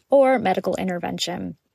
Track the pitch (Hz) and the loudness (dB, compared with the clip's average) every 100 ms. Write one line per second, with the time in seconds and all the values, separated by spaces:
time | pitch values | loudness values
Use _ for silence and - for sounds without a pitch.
0 | _ 277 262 254 190 185 190 - 190 175 | _ 4 6 4 0 0 -2 -4 -4 -4
1 | - 180 - 180 180 - _ | -6 -6 -6 -6 -10 -12 _